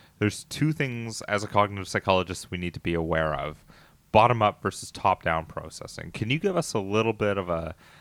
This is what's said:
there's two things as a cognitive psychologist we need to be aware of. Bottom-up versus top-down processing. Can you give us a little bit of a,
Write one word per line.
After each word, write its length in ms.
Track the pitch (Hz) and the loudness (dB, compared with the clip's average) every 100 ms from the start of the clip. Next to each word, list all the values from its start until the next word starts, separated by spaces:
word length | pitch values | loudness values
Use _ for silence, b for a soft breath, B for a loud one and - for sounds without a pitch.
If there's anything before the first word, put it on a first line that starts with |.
| b - | b -2
there's 260 | 107 - | -2 -2
two 280 | - - 151 | -10 -2 0
things 500 | 151 139 117 113 107 | 0 -4 -4 -8 -8
as 220 | - 101 | -2 -2
a 20 | 104 | 0
cognitive 380 | 104 101 101 92 | 2 2 0 -4
psychologist 600 | 104 - 95 90 90 - | -2 2 2 2 -6 -8
we 80 | 90 | -6
need 160 | 90 | -6
to 60 | - | -4
be 120 | 85 | -2
aware 400 | 85 82 80 80 | 0 0 2 2
of. 300 | 71 73 76 - b b b _ | 0 -4 -8 -18 b b b _
Bottom-up 520 | 107 117 120 104 - | 6 6 6 2 2
versus 280 | 98 - - | -4 -6 -12
top-down 560 | - 98 92 85 80 80 | 0 2 2 2 -2 -2
processing. 640 | - 80 - - - 82 | -12 -12 -14 -14 -12 -12
Can 200 | - 110 | -6 -2
you 80 | 151 | 0
give 180 | 196 180 | 0 -2
us 160 | - | -2
a 80 | 110 | -2
little 320 | 98 104 113 | 0 2 2
bit 240 | 107 104 98 | 2 0 0
of 100 | 87 | 0
a, 260 | 85 80 - b b | -2 -4 -12 b b